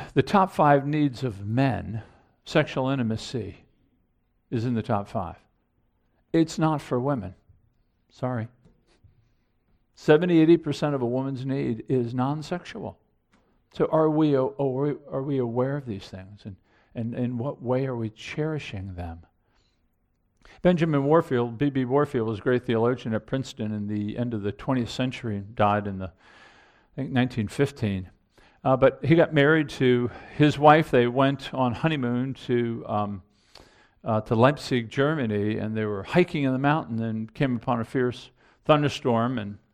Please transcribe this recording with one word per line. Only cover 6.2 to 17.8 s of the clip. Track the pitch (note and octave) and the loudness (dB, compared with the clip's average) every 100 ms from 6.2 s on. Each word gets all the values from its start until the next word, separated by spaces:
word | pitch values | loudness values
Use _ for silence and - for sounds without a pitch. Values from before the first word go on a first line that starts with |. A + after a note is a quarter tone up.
| _ | _
It's | E3 D#3+ - | 0 0 0
not | D#3+ D3 | 0 -2
for | - B2 | -4 -2
women. | C3+ C3 F#2+ - _ _ _ _ _ _ _ | -2 -4 -6 -12 _ _ _ _ _ _ _
Sorry. | - B2+ A#2+ A2+ _ _ _ _ _ _ _ _ _ _ _ _ _ _ _ | -8 -6 -4 -8 _ _ _ _ _ _ _ _ _ _ _ _ _ _ _
Seventy, | - D#3 F3+ E3 | 4 4 6 6
eighty | D#3 E3 | 6 6
percent | D3+ C#3 D3 C#3 | 4 -4 -2 -2
of | |
a | A#2+ | -2
woman's | B2+ C3+ C3 C3+ | -2 -4 -6 -6
need | C3+ C3 A2 - | -4 -4 -4 -2
is | C3 A#2 | -2 -2
non-sexual. | B2+ C3 D#3 D3 F3 - A3 A#2 - _ _ _ _ _ _ _ | -2 -2 -4 -6 -8 -10 -12 -12 -14 _ _ _ _ _ _ _
So | - D#3 | -2 2
are | D#3+ D#3 | 4 2
we, | D#3 D3+ C3+ | 4 2 2
are | C3 - | 0 -2
we, | C#3 B2+ D3 C3+ - | -2 -2 -2 -4 -6
are | C#3 | -6
we | C#3 C3+ | -4 -2
aware | A#2+ A#2+ C3 C#3+ | -2 -2 -2 -4
of | B2+ | -6
these | G2 - | -10 -12
things? | F#2+ G2 G#2 G#2 | -18 -18 -18 -18
And, | F#2+ _ _ _ A#2+ | -18 _ _ _ -8
and | A#2 | -6
in | A#2+ B2 B2 | -4 -4 -4
what | A#2 - | -6 -6
way | A#2 B2+ | -2 -2